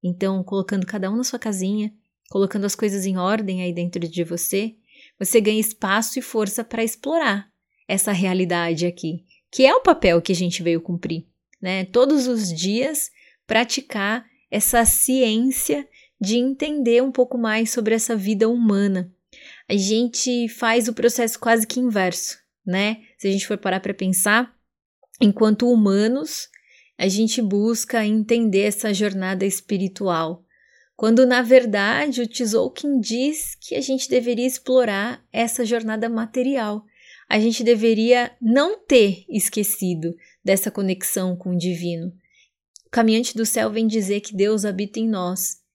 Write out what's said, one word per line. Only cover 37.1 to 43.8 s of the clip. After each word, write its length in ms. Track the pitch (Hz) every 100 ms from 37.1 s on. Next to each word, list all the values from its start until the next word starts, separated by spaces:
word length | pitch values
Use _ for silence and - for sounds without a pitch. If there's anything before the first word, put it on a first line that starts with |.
| - _
A 120 | 214
gente 260 | 226 226
deveria 680 | 233 226 226 220 226 247 240 _
não 420 | 226 247 320 440
ter 400 | _ 269 202 180 -
esquecido 840 | 214 - - 208 - 185 165 165 170 _ _
dessa 260 | - 202 208
conexão 640 | - 196 190 - - 185 175
com 180 | 185
o 20 | 180
divino. 520 | 180 170 175 165 175 - _ _ _ _ _ -
O 60 | _
caminhante 440 | - 226 220 247
do 120 | 214 220
céu 240 | 233 220
vem 160 | 214